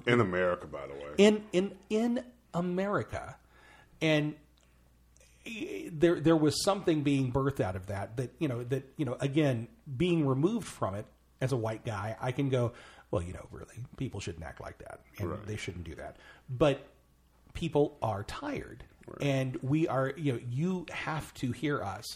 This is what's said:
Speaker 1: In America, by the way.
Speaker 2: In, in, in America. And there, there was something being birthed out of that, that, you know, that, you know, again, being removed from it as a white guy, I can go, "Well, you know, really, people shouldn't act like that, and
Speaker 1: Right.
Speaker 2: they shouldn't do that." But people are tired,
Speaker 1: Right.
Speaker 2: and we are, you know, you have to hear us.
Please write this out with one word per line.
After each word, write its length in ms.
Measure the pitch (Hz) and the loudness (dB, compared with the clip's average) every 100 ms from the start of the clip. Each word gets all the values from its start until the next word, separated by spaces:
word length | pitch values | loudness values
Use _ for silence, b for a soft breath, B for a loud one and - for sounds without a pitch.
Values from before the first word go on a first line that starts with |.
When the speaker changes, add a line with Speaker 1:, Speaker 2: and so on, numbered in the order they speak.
| 120 | 4
Speaker 1:
In 120 | 120 | 6
America, 460 | 98 90 92 78 78 | 6 4 2 2 -4
by 200 | 73 69 | -10 -10
the 60 | |
way. 180 | 69 71 - | -10 -2 6
Speaker 2:
In, 260 | 208 214 - | 8 8 2
in, 220 | 175 196 - - | 0 0 -4 -4
in 340 | 214 240 240 - - _ | 0 0 -2 -6 -16 _
America. 840 | 175 180 180 196 185 107 - - - B B B B B - | -2 0 0 0 0 -2 -6 -8 -14 B B B B B -2
And 340 | 160 151 151 147 - _ _ _ _ _ _ _ - _ - 226 330 - - | 2 4 2 -4 -16 _ _ _ _ _ _ _ -20 _ -12 -8 -6 -6 -8
there, 280 | 160 170 170 | 2 4 6
there 160 | 151 165 | 6 6
was 280 | 151 - | 6 4
something 400 | - 196 180 156 | 2 2 2 4
being 280 | 143 139 131 | 4 2 2
birthed 280 | 131 135 135 | 2 0 0
out 160 | 104 92 | -2 -2
of 120 | 92 | -6
that, 300 | 98 101 117 | -6 -6 -6
that, 160 | 123 - | -6 -4
you 80 | 156 | -2
know, 160 | 120 | -2
that, 280 | 123 135 - - | -2 -4 -4 -6
you 80 | 135 | -4
know, 100 | 123 | -2
again, 480 | 139 139 147 117 117 - - 123 | 0 2 2 2 -4 -14 -10 -2
being 300 | 180 170 139 | 2 4 4
removed 420 | 131 170 233 - | 4 2 2 -4
from 280 | - 104 98 | -4 -4 -4
it 100 | - _ _ _ | -10 _ _ _
as 100 | 131 | -2
a 60 | 131 | 0
white 280 | 110 110 120 | -2 -4 -6
guy, 320 | 110 107 110 | -4 -6 -4
I 120 | 127 | -4
can 180 | 127 139 | -2 0
go, 240 | 127 117 B B B - | 2 0 B B B -6
"Well, 100 | - | -4
you 120 | 87 | -4
know, 120 | - - | -8 -12
really, 340 | - - - 123 - | -16 -14 -14 -14 -8
people 220 | 135 101 | -6 -6
shouldn't 240 | 101 80 | -8 -8
act 160 | 80 - | -12 -12
like 200 | - - | -14 -14
that, 220 | - - - - | -16 -16 -16 -8
and 100 | 87 | -6
Speaker 1:
Right. 160 | 76 98 | -6 -8
Speaker 2:
they 120 | 107 | -8
shouldn't 260 | - 85 | -8 -8
do 100 | 82 73 | -10 -10
that." 220 | 76 - B B - | -12 -14 B B -12
But 380 | 123 156 135 - - _ _ _ _ - | 2 2 2 -6 -20 _ _ _ _ -16
people 440 | - 165 147 147 - | -8 0 2 2 0
are 220 | 113 101 | -4 -2
tired, 600 | 104 - 294 277 - - - - - | -6 -8 -6 -8 -10 -14 -20 -20 -16
Speaker 1:
Right. 120 | - | -4
Speaker 2:
and 360 | 143 135 131 127 | 0 0 -2 -4
we 260 | 127 156 165 | 0 2 2
are, 260 | 127 135 - | 2 0 0
you 160 | 143 | -2
know, 60 | 117 123 | -2 -2
you 380 | 123 175 185 160 | -2 0 -2 -4
have 420 | - - 156 - - | -6 -4 -6 -8 -6
to 160 | 127 | -4
hear 320 | 113 147 139 | -2 -2 -2
us. 220 | 98 95 - | -2 -6 -10